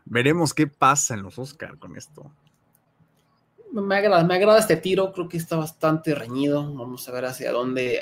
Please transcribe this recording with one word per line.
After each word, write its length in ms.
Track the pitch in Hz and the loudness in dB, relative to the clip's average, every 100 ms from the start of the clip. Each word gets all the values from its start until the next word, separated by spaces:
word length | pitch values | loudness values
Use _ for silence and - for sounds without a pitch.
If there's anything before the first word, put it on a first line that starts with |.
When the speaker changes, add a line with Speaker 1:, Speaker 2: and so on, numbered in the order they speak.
| - | -4
Speaker 1:
veremos 480 | 117 135 165 151 | 0 2 2 0
qué 140 | - 151 | 0 -2
pasa 480 | - 135 143 - 107 | 2 2 2 -2 -6
en 80 | |
los 160 | 95 117 | -10 -14
Oscar 400 | 139 - - - | -14 -14 -16 -16
con 180 | 92 - | -20 -20
esto. 340 | - - 147 _ _ _ _ _ _ _ _ _ _ _ _ _ 440 | -20 -20 -20 _ _ _ _ _ _ _ _ _ _ _ _ _ -10
Speaker 2:
Me 240 | 226 196 196 | -6 0 2
agrada, 280 | 208 180 | 4 4
me 120 | 170 190 | 4 4
agrada 240 | 208 220 | 6 6
este 160 | 214 160 | 6 0
tiro, 360 | 185 185 190 | 2 0 0
creo 160 | 180 165 | -4 -8
que 100 | 170 | -8
está 180 | 165 165 | -4 -4
bastante 580 | 156 - 160 156 160 | -6 -2 0 0 -2
reñido, 580 | 143 117 131 143 147 147 | -4 -4 -2 0 0 -4
vamos 380 | 139 123 123 - | -10 -12 -12 -10
a 20 | |
ver 120 | 127 127 | -6 -6
hacia 260 | 131 123 | -6 -4
dónde, 480 | 120 127 131 127 113 | -2 -2 -2 -2 -2